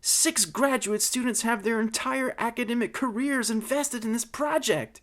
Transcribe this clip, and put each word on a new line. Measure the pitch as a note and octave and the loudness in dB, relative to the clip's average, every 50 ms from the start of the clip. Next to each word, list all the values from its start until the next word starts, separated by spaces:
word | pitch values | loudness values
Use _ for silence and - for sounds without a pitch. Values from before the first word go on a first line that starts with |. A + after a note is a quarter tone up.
Six | - - - - - E4 D#4+ - G#3 | 0 2 2 4 4 2 2 2 0
graduate | E3+ D3 G#3 B3+ C#4 C4+ B3+ G3 G3 G#3+ G#3+ | 0 0 2 2 2 2 2 0 0 0 0
students | G#3+ - - B3 B3 B3+ A3+ - | 0 0 0 0 0 0 0 0
have | - A3+ A#3 A3+ | 0 0 0 0
their | F#3+ G#3+ A#3 A3+ | 0 0 0 2
entire | A3 A3 A3 - - C4 C4 C4 C4 B3+ - - | 0 0 -2 -2 -4 -2 -2 0 -2 -2 -2 -2
academic | - A#3 A3+ - B3 G#3+ A#3 A#3+ A#3 F#3 | -2 -4 -2 -2 -2 -2 0 0 0 -2
careers | - - C4 C4 G#3+ G#3+ C4 C#4+ C#4 C4 A#3 A3+ | -2 -2 -2 -2 0 0 0 0 0 0 0 0
invested | A#3 A3 A3 - C4 C#4+ D4 - - A#3+ G#3+ | 0 -2 0 0 0 0 0 -2 -4 -4 -4
in | A3+ | -2
this | A3 A#3 A#3+ | -2 -2 -4
project. | - - - C#4+ D4+ D4+ D#4 C4+ - - D3+ - - - - | -6 -4 -4 -2 0 0 0 2 2 0 0 0 -6 -10 -20